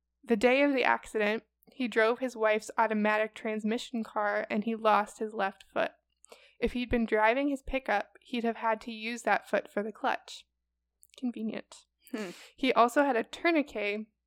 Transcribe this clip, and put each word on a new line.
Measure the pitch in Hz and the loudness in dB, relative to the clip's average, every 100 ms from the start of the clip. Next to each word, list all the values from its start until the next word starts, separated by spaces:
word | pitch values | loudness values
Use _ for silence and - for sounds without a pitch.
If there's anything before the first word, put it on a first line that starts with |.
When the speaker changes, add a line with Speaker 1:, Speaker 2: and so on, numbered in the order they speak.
| _ _ | _ _
Speaker 1:
The | - 220 | -2 2
day | 247 262 | 4 6
of | 285 262 | 4 4
the | |
accident, | 233 233 - 220 208 226 - _ _ | 2 2 -2 -2 0 -2 -6 _ _
he | - 247 | -8 -2
drove | 226 220 240 | 2 2 2
his | 254 226 | -4 0
wife's | 214 214 - - | 2 2 0 0
automatic | 220 214 214 214 220 | 2 2 2 2 -2
transmission | - 226 214 214 240 - 233 | -4 -6 -4 -2 -4 -4 -8
car | 220 214 208 208 214 | -6 -2 -2 -2 -2
and | 220 | -2
he | 220 220 | -2 0
lost | 220 208 208 - | 2 2 2 -6
his | 220 | -8
left | 220 196 - - | -4 -4 -6 -8
foot. | - - - _ _ _ - - _ | -2 -2 -4 _ _ _ -20 -20 _
If | 233 | -4
he'd | 247 240 | -2 -2
been | 240 226 | 0 2
driving | 214 220 254 285 | 2 2 2 0
his | 277 | -2
pickup, | - 262 - 208 - _ | -4 -4 -2 -4 -4 _
he'd | - 240 | -8 -4
have | 233 220 | -2 -2
had | 233 220 | -2 -2
to | - | -4
use | 220 220 240 | -10 -8 -6
that | 220 202 - | 0 0 2
foot | 202 - | -2 -2
for | 208 | -6
the | 214 | -6
clutch." | - 247 - - - - _ _ _ _ _ _ - | -4 -2 -2 -6 -20 -20 _ _ _ _ _ _ -8
Convenient. | 247 226 220 - - - _ _ - 220 | -8 -6 -6 -8 -12 -20 _ _ -12 -8
Speaker 2:
Hmm. | 190 - - - | -8 -12 -20 -2
Speaker 1:
He | 262 | 0
also | - 240 294 | 4 4 4
had | 285 233 | 2 0
a | |
tourniquet. | - - 339 320 269 220 208 214 214 _ | -4 -2 2 2 0 -4 -4 -4 -8 _